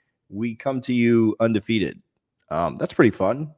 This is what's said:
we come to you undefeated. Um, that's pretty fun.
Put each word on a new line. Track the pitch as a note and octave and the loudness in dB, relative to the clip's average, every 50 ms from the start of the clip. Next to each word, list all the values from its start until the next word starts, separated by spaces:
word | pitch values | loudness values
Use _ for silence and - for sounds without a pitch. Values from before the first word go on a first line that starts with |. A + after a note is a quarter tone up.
| _ _ _ _ _ - | _ _ _ _ _ -14
we | F#2+ G#2 A#2 A#2 A2 | -10 -8 -8 -8 -8
come | - - C#3 C3+ B2+ | -8 -6 -6 -6 -4
to | B2 - B2 | -4 -2 0
you | A#2+ A#2 A#2+ A#2 A#2 A2+ G#2+ - - | 2 4 4 4 4 4 2 2 0
undefeated. | A2+ A2+ A2 G2+ - - A2+ G#2 F2+ - - - _ _ _ _ _ _ _ _ _ - | 0 0 0 0 -2 -2 -2 -2 -2 -4 -6 -10 _ _ _ _ _ _ _ _ _ -6
Um, | D2+ D#2+ E2+ D2+ B1+ | -4 -2 -2 -4 -4
that's | - - - - | -6 -8 -2 2
pretty | - C#3 G#2+ | 4 4 4
fun. | - - F#2+ G2 B2 C#3+ D#3 D3+ - | 2 0 -2 -2 -2 -4 -6 -12 -12